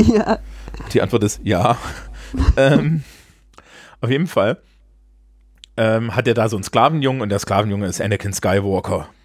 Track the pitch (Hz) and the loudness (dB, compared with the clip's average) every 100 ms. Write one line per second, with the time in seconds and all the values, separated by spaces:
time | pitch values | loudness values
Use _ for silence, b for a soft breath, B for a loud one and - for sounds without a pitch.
0 | 220 220 - 214 B B B B - 120 | 4 4 2 -2 B B B B -2 0
1 | 90 117 101 - - 92 101 117 - - | 2 0 0 -2 -2 2 2 0 -4 -14
2 | - - - - - - 135 143 151 160 | -16 -18 -10 -2 0 4 6 4 2 -2
3 | 135 B B B _ - B B B B | -4 B B B _ -20 B B B B
4 | 113 135 175 - 101 139 _ _ _ _ | -2 0 0 0 0 0 _ _ _ _
5 | _ _ _ _ _ _ - - 110 110 | _ _ _ _ _ _ -14 -2 2 2
6 | 117 110 120 113 110 107 - 120 131 160 | 0 -2 0 2 2 -2 -2 2 2 2
7 | 135 131 104 101 - 101 107 101 95 - | -2 -2 -2 -2 0 0 0 -2 -4 -4
8 | - 101 101 92 - 98 98 92 - 87 | -2 -2 -4 -4 0 0 0 -2 -2 -6
9 | 80 _ | -6 _